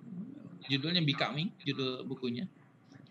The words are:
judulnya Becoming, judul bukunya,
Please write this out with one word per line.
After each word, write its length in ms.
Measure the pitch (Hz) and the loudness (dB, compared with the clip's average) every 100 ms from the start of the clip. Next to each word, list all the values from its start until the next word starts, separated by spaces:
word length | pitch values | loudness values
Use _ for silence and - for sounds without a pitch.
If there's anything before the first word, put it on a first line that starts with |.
| - - - - - - - | -4 -8 -8 -12 -14 -12 0
judulnya 320 | 135 151 180 | 2 4 4
Becoming, 480 | 151 - 120 135 180 - | 4 4 2 2 -2 0
judul 400 | 139 131 131 127 - | -2 0 0 -2 -4
bukunya, 400 | 127 127 120 185 - - - - - - | -2 -2 -2 -4 -8 -20 -20 -20 -20 -20